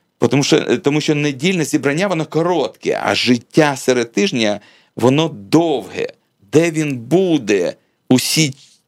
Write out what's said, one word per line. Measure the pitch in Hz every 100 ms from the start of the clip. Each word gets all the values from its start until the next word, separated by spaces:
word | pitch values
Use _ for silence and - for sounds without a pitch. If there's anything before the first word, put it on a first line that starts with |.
| _ -
тому | - 139
що, | 139 156 - 117
тому | 143 147
що | 147
недільне | 151 147 131 160 190
зібрання, | 143 151 131 147 196
воно | 170 156
коротке, | 151 170 175 117 - 85 -
а | -
життя | 101 110 123 - - 151 135
серед | - 123 117
тижня, | - 202 131 110 101 - _ _ -
воно | 120 139 165
довге. | 107 98 151 170 135 95 - - - _ _ _
Де | 147 170
він | 156 151 127
буде | 117 165 190 156 104 101 85 - _ _ -
усі | 127 - - 156 135 _ _